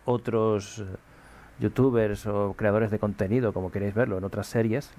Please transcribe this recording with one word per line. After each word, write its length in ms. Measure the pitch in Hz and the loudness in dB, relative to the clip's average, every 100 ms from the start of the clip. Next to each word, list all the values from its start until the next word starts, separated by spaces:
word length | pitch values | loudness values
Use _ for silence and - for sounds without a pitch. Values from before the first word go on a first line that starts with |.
| - | -2
otros, 760 | 120 - 110 110 104 98 - | -2 0 2 2 0 -2 -10
eh, 60 | 95 95 - - - - - - | -12 -12 -16 -20 -20 -20 -20 -4
youtubers 680 | 110 - 131 117 107 104 104 | -2 4 4 4 2 0 -2
o 260 | 101 101 92 | 0 0 2
creadores 340 | 107 107 110 | 2 4 2
de 80 | 104 | 0
contenido, 540 | 107 95 95 127 113 | -2 -2 0 2 2
como 180 | 92 92 | -2 -4
queréis 220 | 98 101 | -4 -2
verlo, 240 | 104 123 92 | 0 0 -2
en 60 | |
otras 240 | 95 104 101 | -4 -6 -2
series, 440 | 120 113 123 - | 0 0 -2 -6